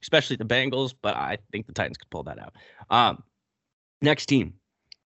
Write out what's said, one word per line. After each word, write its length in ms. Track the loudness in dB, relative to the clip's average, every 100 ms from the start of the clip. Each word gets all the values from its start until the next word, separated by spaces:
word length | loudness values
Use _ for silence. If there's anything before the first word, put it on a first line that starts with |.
especially 360 | 0 2 2 -2
the 80 | 0
Bengals, 480 | 0 0 0 -2 -4
but 120 | -4 -2
I 200 | -4 -6 -8
think 160 | -10 -8
the 60 |
Titans 240 | -4 -6 -6
could 120 | -12
pull 140 | -12
that 160 | -10 -14
out. 160 | -16 -20 -20 -20 0
Um, 320 | 4 4 0 -10 _ _ _ _ _ _ _
next 260 | 2 2 2
team, 260 | 2 2 -6 _ _ _ _